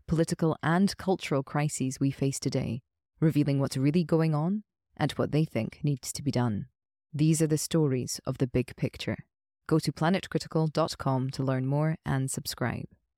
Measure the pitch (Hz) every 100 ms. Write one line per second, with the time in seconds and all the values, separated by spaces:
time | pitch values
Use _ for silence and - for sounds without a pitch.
0 | - 160 165 165 160 - - 170 196 -
1 | - 185 - 143 139 151 147 - 131 127
2 | 139 - 139 139 139 135 - 139 - _
3 | _ _ 160 147 143 139 135 135 135 160
4 | 160 160 160 147 160 208 - _ _ -
5 | 175 - - 143 160 117 110 - 147 143
6 | - - 143 - 240 208 - _ _ _
7 | _ 147 156 156 160 151 - 165 151 127
8 | 127 - - 131 131 127 123 - 135 -
9 | - 107 - _ _ _ - 160 160 -
10 | 156 190 - 156 - 165 160 151 160 -
11 | - 131 131 - 135 131 131 143 156 160
12 | - 135 131 - - - 120 - - -
13 | _